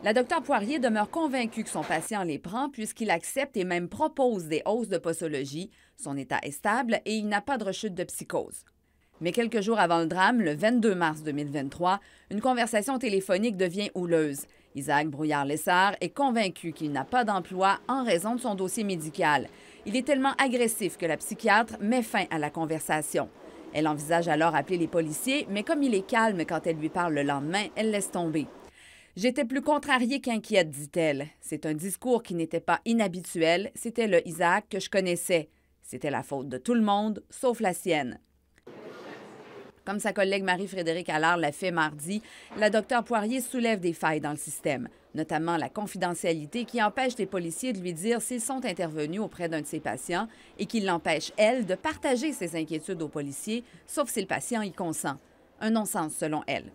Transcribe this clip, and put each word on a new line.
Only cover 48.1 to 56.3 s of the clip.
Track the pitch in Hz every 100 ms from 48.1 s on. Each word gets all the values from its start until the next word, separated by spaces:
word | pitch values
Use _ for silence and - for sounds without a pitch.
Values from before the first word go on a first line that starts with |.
| 233
s'ils | - 247
sont | - 262
intervenus | 240 180 170 156 151 185
auprès | 208 - 170
d'un | 160
de | 147
ses | 156
patients | 147 110 - 175 226 - - -
et | 175
qui | 226
l'empêche, | 196 175 185 156 - -
elle, | 214 262 196
de |
partager | 185 311 311 302 254 311
ses | 262 175
inquiétudes | 165 160 160 151 180
aux | 151
policiers, | 151 143 139 - 226 240 - -
sauf | - 269
si | -
le | 190
patient | 113 - 233
y | 208
consent. | 156 175 156 156 139 _ _ _ _
Un | 220
non-sens, | 226 202 202 156
selon | 156 160